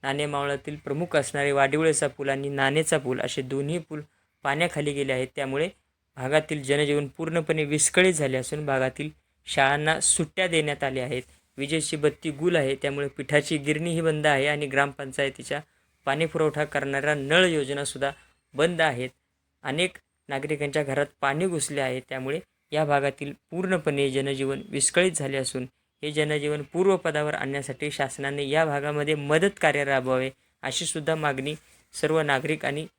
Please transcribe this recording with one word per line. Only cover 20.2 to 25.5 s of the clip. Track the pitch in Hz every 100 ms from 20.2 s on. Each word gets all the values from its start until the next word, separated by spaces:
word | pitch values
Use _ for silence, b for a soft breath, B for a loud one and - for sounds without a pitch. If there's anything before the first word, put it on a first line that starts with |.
| _
नागरिकांच्या | 139 147 151 143 143
घरात | 143 135 143 _
पाणी | 139 143 190
घुसले | 170 - 143
आहे, | 131 127
त्यामुळे | - 131 131 151 - _ _
या | 147 151
भागातील | 143 139 135 143 - _
पूर्णपणे | 165 185 185 156 143 139
जनजीवन | 131 139 135 135 135 -
विस्कळीत | 143 - - 185
झाले | 170 139 135
असून | 131